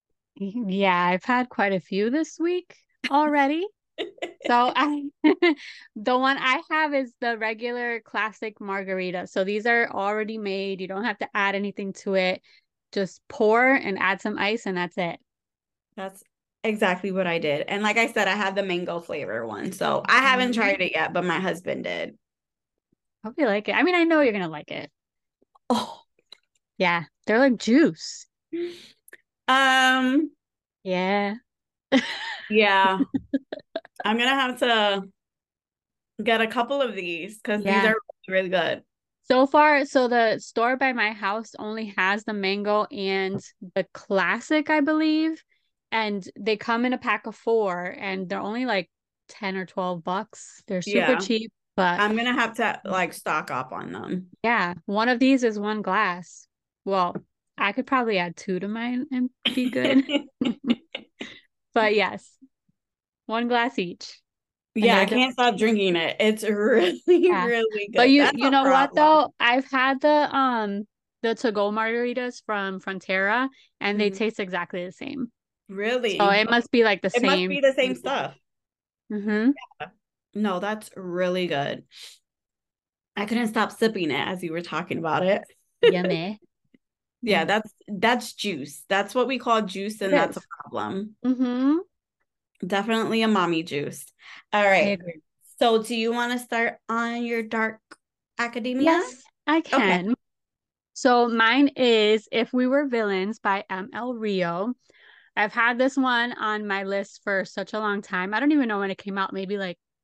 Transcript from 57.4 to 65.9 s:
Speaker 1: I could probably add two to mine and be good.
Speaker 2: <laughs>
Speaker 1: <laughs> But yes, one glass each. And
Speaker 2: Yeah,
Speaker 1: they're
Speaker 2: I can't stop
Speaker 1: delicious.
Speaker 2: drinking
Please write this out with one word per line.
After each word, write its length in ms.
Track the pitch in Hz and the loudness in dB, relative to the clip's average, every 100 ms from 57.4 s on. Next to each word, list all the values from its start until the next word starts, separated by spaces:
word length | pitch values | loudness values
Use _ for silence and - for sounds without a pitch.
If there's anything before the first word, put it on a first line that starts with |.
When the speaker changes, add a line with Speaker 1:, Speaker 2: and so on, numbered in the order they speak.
| _ - | _ -4
Speaker 1:
I 140 | 202 | -4
could 140 | 202 254 | -2 -2
probably 320 | 262 226 196 | 0 0 0
add 180 | 175 - | -2 -6
two 240 | - 180 | -6 -6
to 80 | 196 | -6
mine 380 | 226 240 247 302 | -6 -6 -6 -6
and 200 | 254 247 _ - | -4 -4 _ -6
be 160 | 247 254 | -2 -2
good. 340 | 254 254 269 269 | -2 2 2 2
Speaker 2:
<laughs> 240 | 285 - - | -2 -4 -6
Speaker 1:
<laughs> 420 | 262 - - - _ - - - - - _ _ _ | -4 -2 -2 -2 _ -18 -18 -18 -18 -18 _ _ _
But 200 | 240 214 | 0 2
yes, 360 | 214 190 202 - _ - _ _ _ _ _ _ _ - | 4 0 -4 -14 _ -20 _ _ _ _ _ _ _ -6
one 220 | 226 240 | -4 0
glass 300 | 240 233 - | 2 2 0
each. 400 | 175 - - - _ _ _ _ _ | -4 -6 -16 -20 _ _ _ _ _
And 100 | 220 | 2
Speaker 2:
Yeah, 100 | 226 | 6
Speaker 1:
they're 80 | 202 | 6
Speaker 2:
I 60 | 196 | 4
can't 220 | 226 262 | 2 0
stop 220 | 247 247 190 | 2 2 4
Speaker 1:
delicious. 40 | |
Speaker 2:
drinking 360 | 214 214 190 | 2 4 2